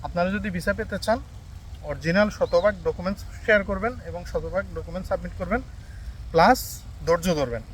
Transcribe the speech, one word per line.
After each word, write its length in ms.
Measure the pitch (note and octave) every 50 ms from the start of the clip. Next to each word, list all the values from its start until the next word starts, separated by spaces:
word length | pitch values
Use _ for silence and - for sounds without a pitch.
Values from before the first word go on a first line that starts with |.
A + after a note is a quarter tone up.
| -
আপনারা 280 | C#3+ - F3 F3 F#3
যদি 180 | G3 G#3+ F#3+ G#3
ভিসা 240 | F3 F3+ D#3 - G3+
পেতে 240 | G3 A3 - - F#3+
চান 180 | - - A3 C4 C#4 - - - - - - - - - - - -
অরিজিনাল 460 | D3 D3 C#3 C3+ D#3+ E3+ G3 G#3 G#3
শতভাগ 460 | - - F3+ E3 - F3 F3 G#3 G#3 F#3+ E3
ডকুমেন্টস 400 | D#3+ D#3 - F3 F#3 G3+ - - - - - -
শেয়ার 180 | - G#3+ G#3 G3
করবেন 300 | F#3 G3+ F#3+ F#3+ A3+ B3+ B3 -
এবং 200 | E3+ E3 F3 F3+
শতভাগ 400 | - - E3+ D#3 E3 E3+ F#3 G3 F#3+ F3
ডকুমেন্টস 340 | E3 E3 F3 E3+ F#3 F#3 -
সাবমিট 220 | G3 F3+ F3 F3 E3+ -
করবেন, 240 | F#3 F3 G3+ B3 C4 - - - - - - - - - - - - -
প্লাস 500 | - E3 E3 G3+ B3+ B3+ - - - - - - - - -
ধৈর্য 300 | D3 E3+ F3 E3 F#3 F3
ধরবেন। 260 | D3+ C#3+ B2 A#2 A2+ A2+ -